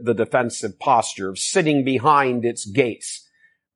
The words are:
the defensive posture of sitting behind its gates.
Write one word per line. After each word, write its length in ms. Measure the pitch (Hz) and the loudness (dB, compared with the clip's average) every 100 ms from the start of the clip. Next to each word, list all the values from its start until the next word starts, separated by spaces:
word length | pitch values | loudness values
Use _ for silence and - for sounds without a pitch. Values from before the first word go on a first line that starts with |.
the 120 | 113 | 0
defensive 680 | 110 107 131 120 - 107 - | 0 2 0 0 -4 -10 -4
posture 480 | - 120 - - 95 | 2 2 2 -4 -8
of 100 | 95 | -6
sitting 460 | - 190 156 143 | -2 0 2 2
behind 600 | 131 131 156 143 135 123 120 | 0 0 2 4 2 0 -2
its 200 | 117 104 | -4 -4
gates. 640 | 127 120 101 - - _ _ _ _ _ | 0 0 0 -12 -14 _ _ _ _ _